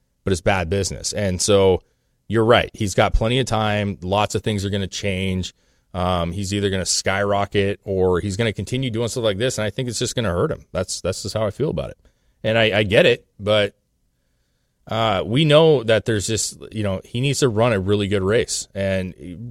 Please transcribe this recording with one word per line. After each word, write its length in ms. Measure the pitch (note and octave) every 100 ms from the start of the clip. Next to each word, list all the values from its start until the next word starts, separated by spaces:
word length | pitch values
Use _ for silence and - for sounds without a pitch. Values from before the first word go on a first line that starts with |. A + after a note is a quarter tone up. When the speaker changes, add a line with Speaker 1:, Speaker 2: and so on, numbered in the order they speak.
| _ _
Speaker 1:
but 80 | -
it's 100 | F#2
bad 260 | - F#2+ E2
business. 440 | G2 F#2 - -
And 260 | - G2+ F2+
so 420 | - G2+ F#2+ F2+ - _ _ _ -
you're 180 | G#2+
right. 260 | A2+ A2+ E2
He's 200 | - G#2
got 200 | G#2+ G2+
plenty 240 | - A2+ B2+
of 80 | B2+
time. 520 | A2+ G#2+ G#2 G2+ F#2
Lots 320 | F2+ G2+ G#2
of 80 | G#2+
things 220 | A2+ G#2
are 60 | G2+
gonna 160 | G2+ F#2+
change. 680 | - G2+ F#2 F#2+ F#2 F2 - _ _ _
Um, 380 | F#2 F2+ F2+ E2+
he's 200 | F2+ F#2+
either 160 | G2+ G2+
gonna 140 | F#2+
skyrocket 960 | F2 - - G2 G2+ G2+ G2+ G2+ G2 G2+
or 360 | - F#2+ F#2 F2+
he's 160 | G2+ F#2+
gonna 160 | A#2
continue 380 | G2+ G2+ B2+ C3
doing 180 | A2 A#2
stuff 160 | B2+
like 140 | A2 F#2+
this, 180 | B2+ A2+
and 60 |
I 60 | G#2+
think 180 | - B2
it's 100 | G#2+
just 160 | A#2+ -
gonna 160 | A2
hurt 180 | F2 D#3
him. 140 | - -
That's, 280 | D#2+ F#2+ -
that's 220 | F2 F#2+
just 120 | G#2+
how 120 | G#2+ A2
I 40 |
feel 200 | - A2+
about 200 | D2 B1+
it. 80 | - _ _ _ _
And 140 | A2 A2+
I, 200 | A2 G2+
I 40 |
get 240 | G#2+ A2+ E3+
it, 200 | A#2+ _ -
but, 340 | G2+ G#2+ G2+ - _ _ _ _ _ _ _ _ _ _ -
uh, 360 | A2 A2+ F#2+
we 200 | E2 B2 D#3+
know 360 | D3 D#3+ C#3+
that 220 | A2+ A2 A2+
there's 200 | A2 F#2
just, 320 | G#2+ - - C2+
you 100 | A2
know, 180 | G2+ F#2+
he 160 | - A#2+
needs 200 | C#3 C3+
to 80 | C3+
run 240 | G#2 A#2+
a 80 | G#2
really 260 | F#2 G#2 G2+
good 140 | G2+
race, 460 | F#2+ A#2 - - -
and 400 | G2 G2 F#2+ F#2 -
Speaker 2:
Which 200 | D#2+ E2+ A#2+